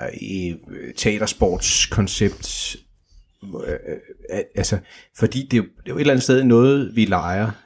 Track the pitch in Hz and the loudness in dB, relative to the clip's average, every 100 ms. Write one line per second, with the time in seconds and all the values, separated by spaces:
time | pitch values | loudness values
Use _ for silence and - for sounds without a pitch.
0 | - - - 95 90 82 - - 60 - | -8 -10 -8 -6 -6 -8 -14 -16 -14 -4
1 | 117 104 107 - 101 90 - - - - | -2 0 -2 0 0 0 -2 -2 0 0
2 | 98 - 101 - - - - - _ _ | -2 0 -2 -2 -10 -8 -10 -12 _ _
3 | _ - _ _ 101 - - - - 73 | _ -20 _ _ -16 -12 -8 -8 -8 -12
4 | - - - 95 - - 92 101 - - | -14 -20 -10 -8 -6 -4 -2 -2 -6 -20
5 | - - 110 131 135 120 95 - - 127 | -18 -2 -2 -2 0 0 0 -6 -8 0
6 | 143 131 127 127 131 117 127 139 117 113 | 2 4 4 4 6 6 6 4 0 0
7 | 104 92 82 95 110 107 | 2 2 0 -2 -2 -6